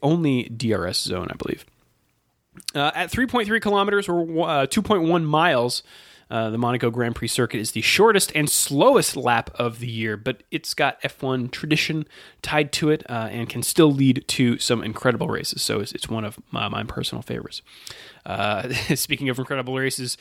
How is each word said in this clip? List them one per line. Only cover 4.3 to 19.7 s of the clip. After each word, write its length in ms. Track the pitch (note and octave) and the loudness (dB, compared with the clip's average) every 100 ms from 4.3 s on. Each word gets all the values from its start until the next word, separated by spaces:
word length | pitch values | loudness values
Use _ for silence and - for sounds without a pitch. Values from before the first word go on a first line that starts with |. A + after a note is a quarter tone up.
| D#3+ E3 | -2 0
uh, 180 | D3 C3+ | 2 2
two 160 | - | 0
point 220 | G3 G#3 | 2 2
one 220 | E3 F3 D#3 | 4 2 4
miles, 560 | D3+ E3+ C3 A#2+ - - - - - - | 4 4 4 2 -2 -10 -20 -20 -20 -6
uh, 200 | A#2 A2+ | -4 -2
the 80 | A2+ | 0
Monaco 320 | A#2+ B2 A#2+ | 0 2 0
Grand 260 | A#2+ A#2+ A#2 | 0 -2 -2
Prix 120 | A#2 | -4
circuit 320 | - A#2+ G#2+ | 0 0 0
is 120 | A2 | -4
the 100 | A2 | -2
shortest 500 | - - A3+ G3+ - | 2 6 6 6 2
and 160 | D3+ D3 | 0 2
slowest 640 | - - C#3+ A#3 B3+ - C#3 | 2 2 6 6 6 4 0
lap 360 | B2 A#2 - - | 2 2 0 -4
of 220 | A#2+ A2+ | -4 -4
the 100 | B2 | -8
year, 300 | A2+ A2 G#2 | -4 -4 -4
but 240 | A2 - - | -4 -6 -8
it's 240 | D#3 - | -8 -6
got 240 | - C#3+ - | 0 0 0
F 180 | C3+ - | -8 -6
one 280 | C3 C3 B2 | -4 -2 -4
tradition 560 | - D3+ D3+ - D#3 D3+ - - - | -6 -2 0 0 -2 -6 -12 -20 -14
tied 300 | - D3+ D3 | -2 0 0
to 160 | - D3+ | 0 2
it, 140 | D#3 - | 0 -2
uh, 200 | A#2+ A2+ | -6 -6
and 160 | A2+ A2+ | -6 -6
can 140 | B2 | -6
still 300 | - - D#3 | -2 6 6
lead 340 | C#3 C3+ B2+ - | 8 4 4 0
to 300 | - A#2+ A#2 | 2 2 2
some 260 | - A#2+ | 0 0
incredible 440 | A2+ G#2+ C3 A2+ - | -2 0 0 0 -2
races. 340 | A2 - - | -4 -6 -4
So 180 | - A2 | -2 -2
it's, 120 | G2+ | -4
it's 180 | - - | -8 -6
one 160 | A2+ G#2+ | -6 -6
of 140 | - - | -10 -10
my, 180 | - G#2+ | -6 -4
my 160 | G#2+ | -4
personal 380 | A2 - - A#2 | -6 -6 -6 -8
favorites. 400 | - A#1 - - - - - - - - - | -8 -10 -10 -14 -18 -20 -20 -18 -20 -18 -10
Uh, 480 | G2 G#2 G2+ B2 | -4 -2 -2 -4
<laughs> 220 | A#2+ - C#3+ | -4 -2 -2
speaking 340 | - C#3+ C#3 | -2 -2 -2
of 80 | B2+ | -4
incredible 380 | C3 C#3 B2+ | -4 -6 -4